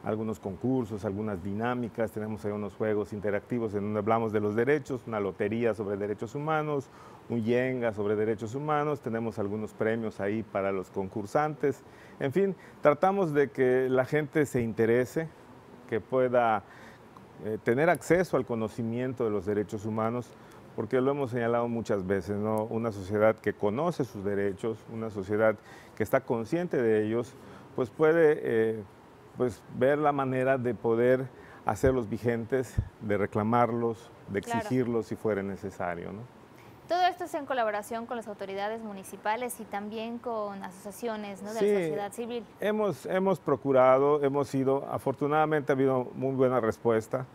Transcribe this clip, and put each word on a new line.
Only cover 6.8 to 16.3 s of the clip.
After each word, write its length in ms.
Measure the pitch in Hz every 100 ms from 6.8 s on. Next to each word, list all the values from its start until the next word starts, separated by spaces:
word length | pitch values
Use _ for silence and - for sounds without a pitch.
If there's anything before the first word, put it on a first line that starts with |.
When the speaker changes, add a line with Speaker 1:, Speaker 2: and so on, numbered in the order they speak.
| 131 - - - -
Speaker 1:
un 160 | 120
yenga 480 | 110 120 127 127 120
sobre 240 | 101 101 107
derechos 380 | 107 107 113
humanos, 480 | 127 151 151 147 143
tenemos 380 | 135 113 117 110
algunos 340 | 101 107 107
premios 460 | - 110 113 110 -
ahí 240 | 98 110
para 280 | 104 101 98
los 200 | 98 92
concursantes. 920 | - 95 113 104 151 151 147 143 131 - - - -
En 120 | 139
fin, 240 | 147 196 180 - -
tratamos 520 | 151 143 190 196 175
de 160 | 147 139
que 380 | 139 127 127 131
la 160 | 131 127
gente 400 | 147 151 160 139
se 160 | 127
interese, 680 | 117 104 113 120 123 - 160 - - - - - -
que 100 | 110
pueda, 640 | - 131 127